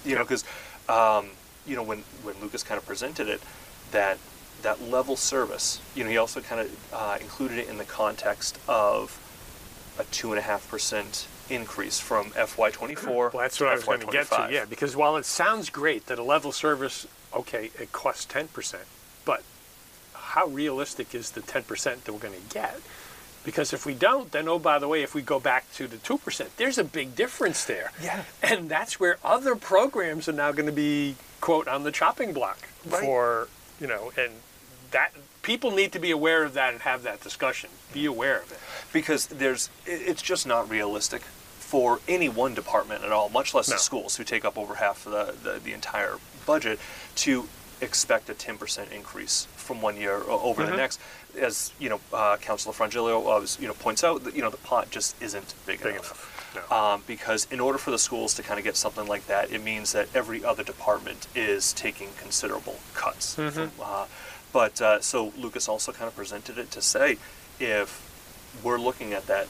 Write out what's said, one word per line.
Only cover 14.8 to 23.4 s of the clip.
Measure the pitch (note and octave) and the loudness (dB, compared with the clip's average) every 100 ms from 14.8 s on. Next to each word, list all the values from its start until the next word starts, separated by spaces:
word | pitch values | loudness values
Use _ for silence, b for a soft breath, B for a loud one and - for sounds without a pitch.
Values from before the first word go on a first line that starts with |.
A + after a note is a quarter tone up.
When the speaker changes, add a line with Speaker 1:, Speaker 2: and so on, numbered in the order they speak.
| C#3+ C3+ | -2 4
Speaker 2:
while | D3+ D#3 | 4 4
it | C3+ | 0
sounds | - F3 A3 E3+ | 2 2 2 -2
great | - D3+ B2 - | 0 0 0 -2
that | A#2+ | -4
a | |
level | A#2+ D3+ C#3+ | 4 4 4
service, | - D3+ C#3+ C3+ - - - - | 0 2 2 0 -4 -12 -18 -4
okay, | - B2 A#2+ A2 - | -4 -2 -6 -6 -10
it | A#2+ | -8
costs | - C#3 - - | -2 -2 -2 -4
ten | C3+ D#3 | -4 -4
percent, | - - F#2 F#2 - - - | -6 -8 -8 -14 -20 -20 -10
but | - B2 - - - - - - - | -2 -2 -2 -20 -20 -20 -20 -20 -20
how | - - - F3 | -16 -2 2 2
realistic | C#3 D3+ C3+ C#3+ - A#2 A#2+ | 2 -2 -2 -4 -6 -8 -8
is | A#2 | -8
the | - | -10
ten | - C3+ | -4 -4
percent | A#2+ - C#3+ B2 | -4 -4 -2 -4
that | A#2+ | -8
we're | G#2+ | -8
gonna | A2 F#2 G#2 | -10 -12 -10
get? | G#3 - - - B B B B B | -6 -6 -6 -14 B B B B B